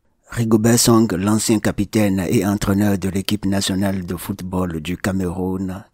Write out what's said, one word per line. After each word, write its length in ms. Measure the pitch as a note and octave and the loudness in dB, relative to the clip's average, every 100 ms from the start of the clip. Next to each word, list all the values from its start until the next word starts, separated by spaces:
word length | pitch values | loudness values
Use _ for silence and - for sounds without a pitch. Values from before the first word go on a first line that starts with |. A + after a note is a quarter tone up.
| _ _ _ | _ _ _
Rigobert 480 | - A2+ A2 A2+ A#2+ | -4 2 4 6 4
Song, 340 | - A2+ A2+ | 6 6 4
l'ancien 440 | F2 G2+ A2 - G#2+ | 2 0 0 2 0
capitaine 680 | G#2 F2+ G2+ A2 G#2 F#2+ F2 | 0 -2 -2 2 2 0 0
et 160 | A#2 F#2 | 0 2
entraîneur 540 | G#2 - G2 G#2+ G2 | 0 0 2 2 0
de 100 | F#2+ | -2
l'équipe 380 | F#2 F#2 G2+ G2 | -4 -4 -4 -2
nationale 580 | G2 G2 F#2+ G2 F#2+ F2 | -2 -2 -2 -2 -2 -6
de 100 | F2+ | -8
football 640 | - G2 F#2 F#2 F2+ D#2+ | -8 -8 -6 -4 -2 -4
du 160 | D2+ F2+ | -6 -6
Cameroun, 920 | G#2 F#2+ F2+ F2+ F#2 F#2 F#2+ F#2 - | -2 -2 -2 -4 -4 -4 -6 -8 -12